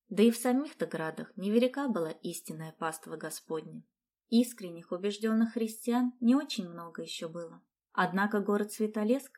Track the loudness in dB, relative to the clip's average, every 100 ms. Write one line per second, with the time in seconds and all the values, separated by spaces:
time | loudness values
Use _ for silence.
0 | _ 6 6 6 2 0 -2 -4 -4 -4
1 | -4 -6 -12 -6 0 4 4 2 -2 0
2 | -2 -4 -8 -8 -10 -10 -10 -6 -4 -4
3 | -8 -10 -8 -10 -6 -6 -6 -14 -18 _
4 | _ _ _ 4 4 0 -12 -12 -8 -4
5 | -4 -2 0 2 2 0 -4 -2 -2 0
6 | 0 2 4 4 2 -6 -8 -10 -12 -10
7 | -10 -8 -8 -8 -12 -14 _ _ _ 0
8 | 2 2 2 2 2 2 0 -2 -2 0
9 | 2 2 0